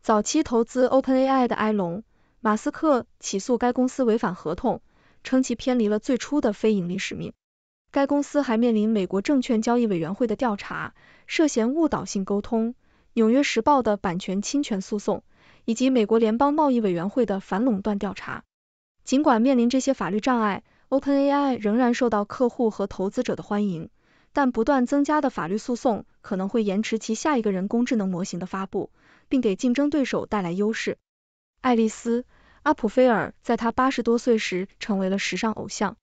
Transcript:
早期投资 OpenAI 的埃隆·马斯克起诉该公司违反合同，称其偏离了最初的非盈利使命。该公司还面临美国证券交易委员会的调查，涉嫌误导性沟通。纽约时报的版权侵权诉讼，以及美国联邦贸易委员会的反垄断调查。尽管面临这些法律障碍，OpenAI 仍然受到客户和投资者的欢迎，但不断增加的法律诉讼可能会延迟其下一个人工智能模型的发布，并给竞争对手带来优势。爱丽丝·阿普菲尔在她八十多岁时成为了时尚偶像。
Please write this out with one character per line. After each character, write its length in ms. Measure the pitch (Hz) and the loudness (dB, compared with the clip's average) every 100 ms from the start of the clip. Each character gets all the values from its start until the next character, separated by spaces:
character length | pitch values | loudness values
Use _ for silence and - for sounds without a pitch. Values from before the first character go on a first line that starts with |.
早 220 | - 214 | 2 0
期 180 | 208 302 | 2 -2
投 220 | 311 240 | 2 0
资 260 | 233 254 247 | 0 2 4
OpenAI 580 | 262 262 262 262 269 240 | 4 4 2 4 2 2
的 80 | |
埃 180 | 233 214 | 0 0
隆· 260 | 208 175 175 - _ _ _ | 0 -2 -6 -12 _ _ _
马 180 | 220 214 | -2 0
斯 140 | 294 | -2
克 340 | - 311 254 214 _ | 0 2 2 0 _
起 180 | - 196 | -6 -6
诉 220 | - 240 | -2 0
该 120 | 247 | 2
公 160 | 247 254 | 2 0
司 160 | - | 2
违 140 | 240 220 | 0 2
反 160 | 185 | -2
合 220 | 180 151 | -4 -6
同， 260 | 175 240 143 _ _ _ _ | -4 -2 -4 _ _ _ _
称 200 | - 262 | -2 0
其 100 | 262 | 0
偏 240 | 233 - 247 | -4 0 0
离 100 | 208 | 2
了 120 | 214 | 0
最 180 | - 247 | 0 -4
初 240 | - 294 | 0 0
的 120 | 254 | 0
非 200 | 202 220 | 0 0
盈 160 | 208 175 | 0 -2
利 80 | 196 | -6
使 160 | - | -6
命。 200 | - 165 _ _ _ _ _ _ | -8 -10 _ _ _ _ _ _
该 160 | 285 277 | -2 2
公 160 | 285 | 0
司 180 | 285 294 | 0 -2
还 160 | 277 220 | 0 2
面 160 | 240 | 2
临 160 | 220 214 | 2 2
美 160 | 220 | 0
国 160 | 180 190 | 0 -2
证 220 | 202 285 | 0 0
券 180 | - 220 | 2 0
交 160 | 233 240 | 2 2
易 80 | |
委 140 | 226 175 | 2 0
员 160 | 160 | -2
会 100 | 202 | -2
的 100 | 240 | -2
调 200 | 208 247 | 0 -2
查， 400 | 202 - - - - - - - | -4 -8 -10 -10 -14 -20 -20 -8
涉 200 | - 302 | 0 2
嫌 280 | 247 226 | 2 0
误 120 | 302 311 | 2 0
导 160 | 160 | 0
性 220 | 196 202 | -4 -6
沟 160 | 190 202 | -2 -4
通。 320 | - 226 233 247 _ _ _ | -2 -2 -2 -6 _ _ _
纽 160 | - 220 | 0 4
约 140 | 262 | 4
时 180 | 285 - | 2 0
报 220 | 254 285 | 2 2
的 120 | 226 | 2
版 220 | 208 202 175 | -2 -2 -4
权 240 | - 190 | -4 -6
侵 220 | 202 285 | -2 -4
权 180 | 294 196 | -2 -4
诉 160 | - 208 | -4 -4
讼， 260 | - 190 _ _ _ - | -2 -4 _ _ _ -12
以 100 | - | -6
及 160 | 226 254 | 0 2
美 160 | 254 208 | 2 4
国 100 | 226 | 4
联 220 | 220 233 | 4 2
邦 160 | 285 | 2
贸 160 | 302 294 | 4 2
易 100 | 240 | 2
委 100 | 208 | 0
员 200 | 170 190 | 0 -2
会 160 | 254 220 | 0 0
的 120 | 196 | -2
反 240 | - 190 | -4 -2
垄 200 | 254 196 | 0 0
断 160 | 214 202 | -2 -4
调 160 | 202 | -6
查。 280 | 190 - - _ _ _ _ _ _ | -8 -12 -12 _ _ _ _ _ _
尽 200 | - 262 | -2 2
管 180 | 302 220 | 4 4
面 160 | 247 254 | 4 4
临 120 | 233 | 4
这 100 | 262 | 2
些 140 | 262 | 0
法 160 | 262 170 | -2 -2
律 100 | 208 | -2
障 220 | 269 240 | 0 0
碍， 240 | 214 190 _ _ _ | 0 -2 _ _ _
OpenAI 680 | 269 277 277 277 285 277 240 | -2 2 2 2 2 0 0
仍 200 | 208 226 | 0 2
然 160 | 247 | 2
受 160 | 240 240 | 2 0
到 160 | 214 | 0
客 240 | 202 - 247 | -2 -2 -2
户 200 | - 226 | 2 -2
和 180 | - 202 | 0 -6
投 220 | - 190 | -2 -4
资 140 | 254 | -2
者 140 | 240 - | -4 -6
的 40 | |
欢 240 | - 208 | -4 -2
迎， 240 | 208 160 165 _ _ _ _ | -2 -4 -10 _ _ _ _
但 180 | - 262 | 0 0
不 140 | 220 | 2
断 200 | 226 269 | 2 2
增 200 | 247 285 | 2 0
加 160 | 285 302 | 2 0
的 80 | 277 | 0
法 180 | - 160 | -4 -6
律 100 | 214 | -6
诉 200 | - 240 | -4 -2
讼 260 | 262 202 - _ | 0 -2 -6 _
可 160 | - | -8
能 140 | 190 196 | -6 -2
会 120 | 233 | -2
延 220 | 208 190 | 0 -2
迟 160 | 220 220 | -2 -4
其 160 | - | -4
下 220 | 220 320 269 | -4 0 0
一 40 | |
个 120 | 220 | 0
人 160 | 185 196 | -2 -2
工 160 | 233 | -2
智 100 | 247 | 0
能 140 | 233 190 | 0 0
模 160 | 175 | -4
型 120 | 190 175 | -6 -8
的 80 | |
发 200 | 185 190 | -8 -8
布， 260 | 190 202 - _ _ _ _ | -6 -6 -8 _ _ _ _
并 100 | 269 | 0
给 160 | 233 | 2
竞 180 | 185 254 | 0 0
争 160 | 247 294 | 2 2
对 140 | 302 | 0
手 220 | 247 185 | 0 -2
带 160 | - 214 | -2 -4
来 100 | 175 | -2
优 220 | 180 208 | -2 -2
势。 240 | 220 - - _ _ _ _ _ _ | -2 -6 -8 _ _ _ _ _ _
爱 120 | 254 | 0
丽 140 | 233 220 | 2 2
丝· 360 | - 233 233 - _ _ _ | -2 -4 -4 -4 _ _ _
阿 100 | 294 | -2
普 160 | 311 220 | 0 0
菲 180 | 247 254 | 4 4
尔 260 | 202 - - | 4 -2 -8
在 140 | - | -4
她 160 | 226 226 | -2 -2
八 200 | 240 254 | 0 0
十 120 | 262 | 0
多 140 | 233 233 | 0 0
岁 200 | - 220 | 2 0
时 300 | - 180 196 _ | 0 -6 -8 _
成 220 | - 196 | -4 -2
为 100 | 190 | 0
了 80 | 196 | -2
时 200 | - 185 | -4 -4
尚 160 | 220 | -4
偶 160 | - 202 | -4 -10
像。 260 | - 196 - | -4 -6 -6